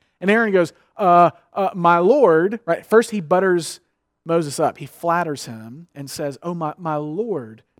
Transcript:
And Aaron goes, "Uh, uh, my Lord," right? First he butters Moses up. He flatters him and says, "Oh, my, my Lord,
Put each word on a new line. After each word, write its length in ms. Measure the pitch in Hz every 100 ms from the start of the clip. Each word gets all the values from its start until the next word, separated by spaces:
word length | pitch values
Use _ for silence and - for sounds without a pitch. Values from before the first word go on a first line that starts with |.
| _ -
And 80 | 185
Aaron 240 | 220 226
goes, 200 | 190 165 _ _ -
"Uh, 360 | 185 175 170 - _
uh, 180 | - 196
my 240 | 190 170 170
Lord," 640 | 180 285 220 160 185 226 -
right? 200 | 170 -
First 260 | 220 233
he 80 | 214
butters 600 | 151 180 190 175 151 - _ _ _ _ 165
Moses 320 | 170 147 135
up. 180 | 143 -
He 80 | 143
flatters 600 | - 170 170 165 139 -
him 420 | 113 110 139 170 143
and 140 | 139
says, 280 | - 147 135
"Oh, 100 | 170
my, 200 | 175 151 156
my 200 | 165 151
Lord, 680 | 151 165 233 170 113 110 _